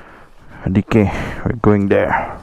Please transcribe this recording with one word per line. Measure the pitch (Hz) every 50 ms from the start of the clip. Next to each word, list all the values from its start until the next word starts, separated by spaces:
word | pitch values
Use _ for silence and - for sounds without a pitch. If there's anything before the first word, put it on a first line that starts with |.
| - - - - - - - - - - - - -
ಅದಕ್ಕೆ | - 95 101 - - - 110 101 98 - - - - - - -
we | - -
going | 117 - 107 104 101 98
there. | 98 101 98 92 73 - - - - - -